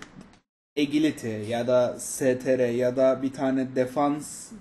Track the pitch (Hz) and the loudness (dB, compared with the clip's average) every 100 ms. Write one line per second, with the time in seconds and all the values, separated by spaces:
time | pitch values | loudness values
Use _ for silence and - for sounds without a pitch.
0 | - - - _ _ _ _ - 143 151 | -12 -20 -20 _ _ _ _ -2 0 2
1 | 156 - 117 107 104 117 120 127 120 - | 0 0 -6 -6 -4 -2 2 4 4 -2
2 | - - 135 127 135 127 123 120 123 131 | -8 -2 0 2 2 2 2 2 0 4
3 | 131 131 135 139 135 135 127 131 127 151 | 2 2 -2 -2 -2 0 0 -2 0 0
4 | 143 147 - - - 110 | 0 0 -6 -14 -16 -18